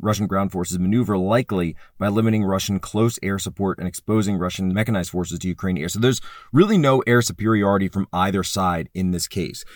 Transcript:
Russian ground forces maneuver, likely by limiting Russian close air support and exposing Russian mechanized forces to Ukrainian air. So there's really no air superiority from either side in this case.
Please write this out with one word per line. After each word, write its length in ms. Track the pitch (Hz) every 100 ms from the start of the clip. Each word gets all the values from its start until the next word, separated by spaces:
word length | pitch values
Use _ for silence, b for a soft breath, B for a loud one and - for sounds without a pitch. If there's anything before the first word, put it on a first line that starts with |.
Russian 260 | 104 104 101
ground 240 | 95 98
forces 260 | 92 90 92
maneuver, 400 | 92 113 117 98
likely 600 | 95 117 127 98 85 - b -
by 80 | 101
limiting 340 | 104 113 107
Russian 380 | 98 95 - 98
close 360 | - 104 117 -
air 160 | 95 98
support 400 | 95 80 98 90
and 80 | 90
exposing 500 | - - 107 101 95
Russian 380 | 90 - 95
mechanized 380 | 95 110 104 87
forces 260 | 87 85 85
to 80 | 90
Ukrainian 380 | 85 95 92
air. 40 | 85
So 120 | 107
there's 200 | 120 127 B B B
really 260 | 131 202 208
no 200 | 143 131 -
air 160 | 120
superiority 640 | 117 92 107 110 101 98 95
from 220 | 98 92
either 300 | 90 95 95
side 460 | 87 98 92 85 82
in 200 | 95 92
this 160 | 87 -
case. 360 | 98 85 - -